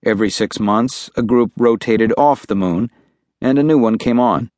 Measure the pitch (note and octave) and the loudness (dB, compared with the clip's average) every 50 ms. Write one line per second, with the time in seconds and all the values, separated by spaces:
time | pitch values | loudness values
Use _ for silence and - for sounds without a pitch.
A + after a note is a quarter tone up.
0 | - A#2 A2 G2 A2 G2+ - - A2 G2 - - A2 G#2 G#2 G#2+ A#2 C3 - - | 0 -2 0 0 -2 -2 -2 -4 -6 -6 -4 -4 -2 0 0 0 0 -2 -4 -10
1 | - - _ - A#2+ G#2 A#2+ B2 A#2+ A2 _ - A#2+ A#2+ A#2 G#2+ - - A2+ A2 | -14 -10 _ -6 -2 0 2 2 2 0 _ 0 2 2 2 0 0 -2 0 2
2 | A2+ A2 - - C#3+ D3 C#3 - - - G#2+ G2 F#2+ F2+ E2+ F2+ A2+ A#2+ _ _ | 2 0 2 2 2 2 2 0 -4 -6 -4 -2 -2 -2 -2 -2 -4 -4 _ _
3 | _ _ _ _ _ _ _ _ - B2 C3+ C#3+ C#3+ D#3 D#3 C#3+ A#2 A2+ A2 A2 | _ _ _ _ _ _ _ _ -2 0 0 2 2 2 2 2 2 2 0 0
4 | - B2 A#2 A#2+ B2 A#2+ F#2+ C#2+ A#2+ A2+ _ | -2 -2 0 2 2 2 0 -2 -4 -8 _